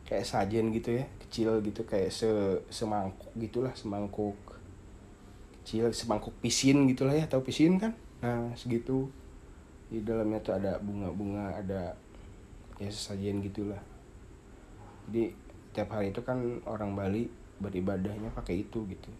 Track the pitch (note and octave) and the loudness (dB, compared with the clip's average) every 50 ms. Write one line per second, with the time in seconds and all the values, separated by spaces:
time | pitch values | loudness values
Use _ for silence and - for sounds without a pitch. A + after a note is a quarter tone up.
0 | - - A#2 G2+ A2 - - A2+ G2 G2 G#2+ A2+ A2 A2+ A2 A#2 - A#2+ A#2 B2 | -4 -2 -2 -2 0 0 2 2 2 4 4 4 4 4 2 0 0 2 0 0
1 | C3+ - - - - - - A#2 A2 A2 A2 A2 G#2 G#2+ G2 - A2 - A2+ G2+ | 0 -4 -8 -14 -14 -8 -2 2 4 4 4 4 2 0 -2 -4 -4 0 2 2
2 | F#2+ F#2 - - A#2 A2 G#2+ G#2 G2+ G2 F#2 F2 - - - - A#2 G#2+ G#2+ G#2 | 2 2 2 2 2 4 4 4 4 4 2 0 -2 -6 -4 -4 -2 0 2 0
3 | F#2+ F#2+ F#2 - - - - A2+ A2+ G2+ - A#2+ C3 B2+ B2+ - - G#2+ G2+ G2+ | 0 -2 -4 -8 -14 -10 -6 -4 -4 -2 0 0 0 0 -2 -4 -4 -4 -2 -2
4 | G#2 G2 - - G#2 G#2 G2+ - - - - - - - - - - - - - | -2 -2 -2 0 0 0 -2 -4 -12 -16 -16 -16 -16 -16 -16 -16 -16 -16 -16 -16
5 | - - - - - - - - - - - - - - - A2 A#2 A#2 A2 - | -16 -18 -18 -18 -18 -18 -16 -16 -16 -18 -18 -16 -10 -2 2 4 4 4 2 0
6 | - A#2 G#2 G#2 - A2+ - - - A#2+ - - - C3+ C#3 C#3+ C#3 C3 C3 - | 0 2 0 0 0 -4 -8 -2 0 2 2 6 8 8 8 10 8 8 6 6
7 | C3+ C3+ C#3+ D#3 D#3+ D3+ - C3 C3 - - - D3+ E3+ F3+ F#3+ G#3+ A3+ A3+ - | 4 4 6 4 4 4 2 2 2 2 6 8 8 10 10 8 4 2 0 -2
8 | - - - - - A#2+ A#2+ A#2+ A#2 A#2+ A#2+ - - B2 A#2 A#2 A#2 - C3 C3+ | -12 -18 -10 -2 0 0 2 2 0 -2 -4 -4 -2 0 0 2 2 2 2 2
9 | C3 C3+ - - - - - - - - - - - - - - - - A2 A2+ | 2 0 -6 -14 -16 -16 -18 -18 -18 -18 -18 -18 -18 -20 -20 -18 -12 -6 -4 -4
10 | G#2 A2 A2+ A2+ A2 G#2+ G#2+ G#2+ - - F#2+ F#2+ G2 F#2+ F2 - G2+ G2+ G2+ G2+ | 0 0 2 2 2 2 2 0 0 0 0 2 2 0 0 0 -2 -2 -4 -2
11 | G2+ F2+ D#2 G2 G#2 G2+ G2+ G#2 G2+ G2 D#2+ G2 F#2+ F#2+ F#2+ F#2+ F2 F2 - - | -2 -2 -2 -2 -2 -2 -2 -2 -2 -4 -4 -4 -4 -2 -2 -2 -2 -4 -6 -10
12 | - - - - - - - - - - - - - - - - G2+ G2+ G#2 - | -16 -18 -18 -16 -16 -16 -16 -18 -18 -18 -18 -18 -16 -16 -10 -8 -6 -6 -6 -6
13 | - - G#2 F#2+ G2 G2+ G2+ G2+ G2 G2+ G2 G#2+ G2+ G2+ G2+ G2+ - - - - | -6 -6 -4 -2 0 0 0 0 -2 -2 -4 -2 -4 -4 -4 -6 -10 -14 -16 -18
14 | - - - - - - - - - - - - - - - - - - - - | -18 -18 -18 -18 -18 -18 -18 -18 -18 -20 -20 -20 -18 -18 -18 -18 -16 -18 -18 -14
15 | - - G#2 A2+ A2+ - - - - - - - - - - G#2+ G#2 F#2+ A2 G#2+ | -8 0 2 2 2 2 0 -8 -16 -18 -18 -18 -18 -8 -4 -4 -2 -2 0 0
16 | G2+ G2 F#2+ A#2+ A#2 - B2+ B2+ B2 A#2+ A#2+ A#2 - - A2+ G#2 G#2+ G2+ G2 G2+ | 0 0 0 -2 -2 0 0 2 0 0 -2 -2 -4 -6 -4 -2 -2 -2 -2 0
17 | G2 F#2+ G2 A2+ A#2+ - - - - - - - G2 G2+ G2 F2+ F2+ G2 G2 F#2 | 0 2 2 2 0 -2 -4 -12 -18 -18 -8 -6 -6 -2 -2 0 0 2 2 2
18 | F#2+ G#2 G#2 G#2 G#2+ A#2 - B2 - - F2 F#2+ G#2 - - A#2 A2 F#2+ F#2 - | 0 -2 -2 -4 -6 -4 -4 -4 -2 0 0 0 -2 -2 -4 -4 -4 -4 -6 -10
19 | - - A2 | -10 -14 -16